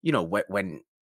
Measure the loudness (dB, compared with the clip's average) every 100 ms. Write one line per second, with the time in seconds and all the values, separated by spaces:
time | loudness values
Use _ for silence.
0 | 0 2 2 0 0 -2 -2 -6 -14 _
1 | _